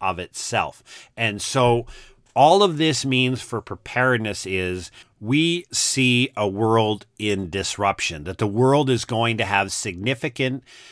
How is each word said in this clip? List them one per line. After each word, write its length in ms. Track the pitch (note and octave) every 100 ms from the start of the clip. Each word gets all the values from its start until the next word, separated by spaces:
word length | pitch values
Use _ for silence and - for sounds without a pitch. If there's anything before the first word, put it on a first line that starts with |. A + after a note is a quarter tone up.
of 160 | F#2+ F2
itself. 640 | F2 - - A#2 D#2 - - - - -
And 240 | A2+ G2+
so 460 | - C3+ A#2+ A#2+ A2+ - - _ _ A#2
all 260 | D3 G3
of 140 | G3+ D3+
this 280 | D#3+ C3 C3+
means 360 | B2+ B2+ B2+
for 200 | - A2+
preparedness 840 | - G2 - B2 B2+ A#2+ A2 G2+ F#2+
is 460 | F#2+ F#2 F2+ E2+ - - _
we 440 | G#2+ C#3+ E3+ F3 -
see 580 | - - - B2+ B2 B2+ -
a 100 | G#2+
world 600 | G2 A2 A2+ G#2+ G#2 - -
in 320 | G#2+ G2 F#2
disruption, 760 | F#2+ G2 - G2+ F#2+ - D2+ D2+
that 140 | F#2
the 60 | G#2+
world 440 | G#2 C3 C#3 C3+
is 160 | A#2+ -
going 320 | A2+ A#2 A2+
to 80 | G2+
have 260 | G2+ G2
significant 920 | - G#2+ F2 G#2+ C3 D#3 A#2+ C3 C3 - - -